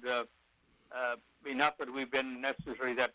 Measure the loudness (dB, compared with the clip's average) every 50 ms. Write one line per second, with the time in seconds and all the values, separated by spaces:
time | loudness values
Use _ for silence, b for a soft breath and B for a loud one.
0 | 0 0 0 0 0 -2 _ _ _ _ _ _ _ _ _ _ _ _ -6 -2
1 | -2 -2 -2 -4 -8 _ _ _ -8 -4 2 4 4 4 4 2 -4 -4 -2 -4
2 | -2 0 2 0 0 0 -4 -2 -2 -2 -2 -2 -6 -8 -6 -2 -2 0 2 2
3 | 2 0